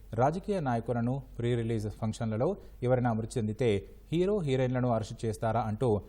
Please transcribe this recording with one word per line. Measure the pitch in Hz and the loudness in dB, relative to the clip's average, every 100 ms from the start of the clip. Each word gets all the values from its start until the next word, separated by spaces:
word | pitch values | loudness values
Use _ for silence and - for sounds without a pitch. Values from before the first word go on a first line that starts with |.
| - | -8
రాజకీయ | 110 135 180 196 196 | 0 2 2 -2 -2
నాయకులను, | 139 117 117 120 117 135 131 - | 0 -2 0 0 0 -2 -6 -4
ప్రీ | 120 | -2
రిలీజ్ | 120 113 113 104 | 0 0 0 -2
ఫంక్షన్లలో | - 110 107 113 110 147 202 - - | -4 -4 -2 -2 0 0 -2 -8 -4
ఎవరైనా | 123 127 123 | 0 2 2
మృతి | 110 113 127 | 0 -2 -2
చెందితే | 107 107 123 98 - - - | -2 2 2 2 0 -14 -4
హీరో, | 160 185 208 | 0 2 2
హీరోయిన్లను | 147 131 127 127 123 | 2 2 2 2 2
అరెస్టు | 113 110 113 113 | 2 -2 -4 -4
చేస్తారా | 104 113 113 | -2 0 2
అంటూ | 110 107 127 104 | 0 2 2 2